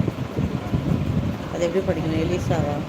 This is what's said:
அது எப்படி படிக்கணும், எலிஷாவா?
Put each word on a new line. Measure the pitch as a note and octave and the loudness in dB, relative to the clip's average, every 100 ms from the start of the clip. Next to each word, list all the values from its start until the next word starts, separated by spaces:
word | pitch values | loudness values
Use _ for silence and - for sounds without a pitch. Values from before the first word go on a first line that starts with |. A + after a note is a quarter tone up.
| - - - - - - - - - - - - - - - | 0 -2 -4 -2 -2 -2 -2 0 2 2 2 0 0 -4 -4
அது | E3 E3+ | -2 0
எப்படி | F3+ F#3+ | 2 2
படிக்கணும், | E3 D#3+ D#3+ E3 | 2 0 0 2
எலிஷாவா? | F3+ - F3 D3 C#3+ | 0 0 0 0 -2